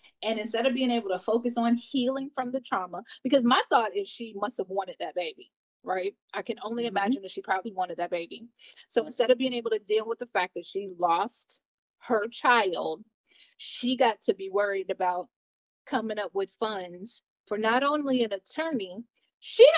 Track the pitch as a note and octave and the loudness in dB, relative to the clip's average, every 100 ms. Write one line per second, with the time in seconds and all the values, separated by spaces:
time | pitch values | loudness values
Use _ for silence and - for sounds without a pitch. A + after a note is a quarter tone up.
0 | - - G#3+ A3 G#3+ A3+ B3+ B3 B3+ A#3+ | -20 -8 -4 -2 -2 0 2 2 2 2
1 | G3 F3+ - A3+ A#3+ A#3+ A#3 A#3+ - C#4 | 0 -4 0 0 2 0 2 2 0 -2
2 | B3 C4+ C#4 - B3 C4 A#3+ A3 F#3 F3 | 0 0 -4 -6 -4 -4 -2 -4 -4 -10
3 | A3+ - B3+ C#4 A#3+ C#4 B4 C4 A3+ G3+ | -12 -8 2 4 6 4 4 2 2 -2
4 | G3 - A#3 G3+ G#3 - F#3+ F#3+ F#3 E3+ | -6 -8 -10 -6 -6 -4 -6 -4 -6 -6
5 | E3+ F3 E3+ - - _ _ _ D#3 F#3 | -8 -4 -6 -8 -18 _ _ _ -4 -2
6 | F#3+ - _ G3+ - A3 G#3+ A#3 A#3 G3 | -2 -6 _ -10 -6 -6 -6 -4 -2 0
7 | G3+ C4+ F#3+ - - F#3+ A3 F#3 F3+ E3 | 0 -2 -4 -10 -2 -2 -2 -4 -6 -4
8 | F3 F3 E3+ B3 A#3 _ - - - - | -4 -4 -6 -12 -18 _ -20 -20 -4 -2
9 | G#3+ - A#3 B3 C4 B3 A3+ A3 G#3 G#3+ | -2 0 2 4 2 -2 -2 -4 0 0
10 | A3 A#3 B3 G3 F3+ - E3+ G3 G3+ F3 | 0 -6 -4 -2 -2 -4 -10 -8 -8 -2
11 | F3 E3+ A3 - - - _ _ _ _ | 2 2 0 -6 -14 -16 _ _ _ _
12 | - A3+ A3 - C#4+ A#3+ G3+ - D#3+ D#3+ | -2 0 -2 -2 4 4 4 0 -4 -6
13 | - _ _ _ - - - - B3 B3+ | -10 _ _ _ -20 -18 -12 -6 -2 2
14 | B3 G#3+ - - F#3+ F#3+ G3+ G3 F#3 F#3 | 2 2 -4 -6 -2 -2 0 -2 -4 -2
15 | F3+ F3+ F3+ _ _ _ _ _ - B3+ | -2 -2 -6 _ _ _ _ _ -6 -4
16 | A3 G#3+ G3 G3 G3 - A3 G#3 F3+ F3+ | -4 -4 -4 -4 -4 -4 -4 -4 -8 -12
17 | G#3+ - _ _ - G#3 A3 A#3+ C#4 D4+ | -14 -16 _ _ -8 -2 2 2 2 0
18 | C#4 B3+ A3+ G3 - - D#4+ C#4 F#3+ F#3 | 0 0 0 -4 -10 -6 -4 -4 -6 -12
19 | A#3+ _ _ _ - - C5 | -16 _ _ _ -2 10 10